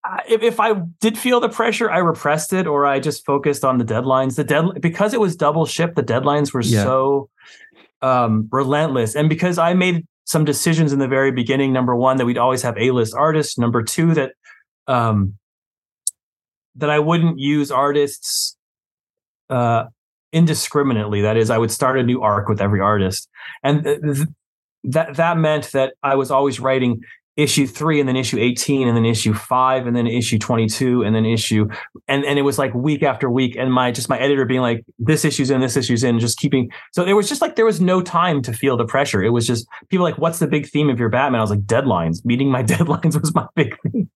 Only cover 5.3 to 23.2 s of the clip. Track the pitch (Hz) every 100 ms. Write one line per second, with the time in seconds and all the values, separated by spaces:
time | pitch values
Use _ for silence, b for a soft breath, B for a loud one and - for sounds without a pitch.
5.3 | 165 147 151 160 - 170 170 120 117 147
6.3 | 147 143 131 110 110 101 131 135 139 139
7.3 | _ B B B B B _ 131 123 120
8.3 | 110 107 131 135 147 156 131 113 147 151
9.3 | 156 180 170 165 180 180 175 - _ -
10.3 | 160 147 143 - 160 156 139 131 135 135
11.3 | 127 120 135 139 131 127 123 127 131 120
12.3 | 120 123 127 123 101 120 127 110 127 151
13.3 | 156 147 - 117 120 110 - 170 156 131
14.3 | - B B B _ - 123 113 104 98
15.3 | 101 _ _ _ _ _ _ - _ _
16.3 | _ _ _ _ 123 147 151 151 170 165
17.3 | 135 139 147 143 131 143 143 143 - -
18.3 | - - - _ _ _ _ _ _ _
19.3 | _ _ 127 120 117 - _ _ _ _
20.3 | 160 165 160 - 147 139 113 104 104 104
21.3 | 113 110 113 113 - 131 131 120 123 110
22.3 | 101 98 104 98 104 98 104 92 92